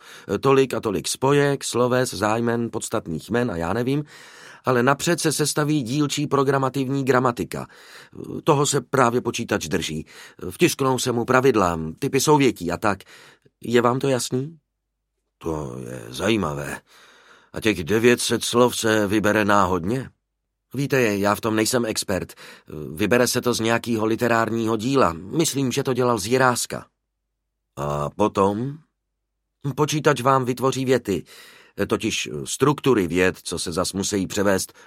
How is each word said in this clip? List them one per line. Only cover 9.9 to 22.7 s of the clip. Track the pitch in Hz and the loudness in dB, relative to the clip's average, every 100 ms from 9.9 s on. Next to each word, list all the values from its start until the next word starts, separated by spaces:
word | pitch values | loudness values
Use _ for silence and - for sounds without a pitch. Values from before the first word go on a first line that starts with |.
| 78 - - - - 90 | -8 -10 -18 -20 -14 -14
Vtisknou | - 160 - 135 123 | 0 0 2 0 0
se | 127 | 0
mu | 117 | -2
pravidla, | 113 127 135 110 90 85 80 80 | 2 4 6 4 2 0 -4 -6
typy | 139 135 | -4 0
souvětí | 156 147 135 - 85 | 2 4 4 0 -4
a | 85 | -2
tak. | 107 95 - - - _ _ _ | -2 -2 -6 -20 -20 _ _ _
Je | 113 120 | 0 4
vám | 120 127 | 4 2
to | 139 | 0
jasný? | 127 - 127 147 165 _ _ _ _ _ _ _ _ | -2 -2 -4 -6 -12 _ _ _ _ _ _ _ _
To | 82 78 69 62 | -8 -6 -8 -10
je | 62 64 57 | -12 -14 -14
zajímavé. | 64 101 113 82 71 71 - - - - - _ - _ | -6 0 0 0 -4 -8 -10 -14 -20 -20 -20 _ -20 _
A | - | -4
těch | 110 90 | -2 -2
devět | 78 110 120 120 | 0 2 4 4
set | - 113 | 2 -2
slov | - 117 123 - | 0 2 2 2
se | 113 110 101 | 0 2 2
vybere | 107 101 107 | 2 2 2
náhodně? | 104 101 92 90 87 131 104 - _ _ _ _ _ | 4 4 4 0 -2 -6 -6 -16 _ _ _ _ _
Víte, | 123 139 135 | -6 -2 2
já | 117 101 101 | 2 2 0
v | 104 | 0
tom | 113 110 | 0 0
nejsem | 113 127 117 | 2 0 -2
expert. | 101 - 90 73 - - - _ | -4 -2 -4 -4 -12 -20 -20 _